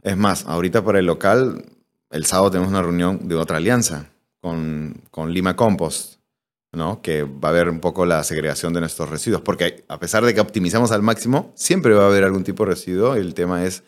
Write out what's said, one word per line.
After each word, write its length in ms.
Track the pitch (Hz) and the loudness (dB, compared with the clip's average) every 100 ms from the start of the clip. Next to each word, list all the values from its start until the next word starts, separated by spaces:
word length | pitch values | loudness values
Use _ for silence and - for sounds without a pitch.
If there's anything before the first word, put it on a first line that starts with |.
Es 140 | 98 95 | -4 0
más, 260 | 101 95 - | 2 0 -2
ahorita 380 | 82 90 113 | -2 0 0
para 160 | 101 98 | 2 2
el 60 | 90 | 2
local, 580 | 82 98 117 131 - - _ _ _ _ | 2 2 2 2 -4 -12 _ _ _ _
el 140 | 76 78 | -6 -2
sábado 260 | 92 98 | 2 2
tenemos 180 | 92 90 | 2 0
una 120 | 98 | 0
reunión 480 | 87 87 90 95 - | 0 0 0 -2 -4
de 60 | 82 | -4
otra 200 | 80 80 | -2 -2
alianza 520 | 87 123 113 76 73 _ _ _ | 0 2 0 -4 -10 _ _ _
con, 640 | 90 82 80 76 78 - - | -8 -6 -4 -6 -8 -12 -14
con 240 | - 80 | -10 -4
Lima 220 | 90 92 87 | -2 0 2
Compost. 580 | 117 92 80 - - - _ _ _ _ _ 82 | 2 2 -2 -6 -12 -18 _ _ _ _ _ -8
¿no? 260 | 80 110 | -6 -6
Que 220 | - 78 | -4 -4
va 260 | 73 69 78 | -4 -4 0
a 20 | |
haber 180 | 85 85 | 2 2
un 100 | 82 | 0
poco 260 | 87 82 87 | -4 0 2
la 180 | 80 | 2
segregación 500 | 76 78 76 73 85 | 0 -2 -4 -4 -4
de 60 | 85 | -2
nuestros 280 | 82 - 76 | -4 -6 -8
residuos, 320 | 76 - 95 | -6 -2 -2
porque 420 | - 101 85 - - | -2 -2 -2 -4 -12
a 120 | 78 | -10
pesar 240 | 85 107 120 | -2 2 4
de 80 | |
que 80 | 104 | 4
optimizamos 500 | 104 110 90 110 120 | 2 0 0 2 2
al 100 | 107 | 2
máximo, 500 | 104 110 117 135 - - | 2 0 0 0 -2 -8
siempre 380 | - 185 135 | -2 2 4
va 100 | 104 | 6
a 40 | 101 | 6
haber 160 | 98 | 6
algún 200 | 98 95 | 4 2
tipo 200 | 95 92 104 | -2 -2 -2
de 60 | |
residuo 460 | 87 - 92 117 131 | -2 -2 0 0 0
y 40 | |
el 120 | 87 | -2
tema 300 | 78 87 90 92 | -2 -2 0 -2
es 180 | 92 | -4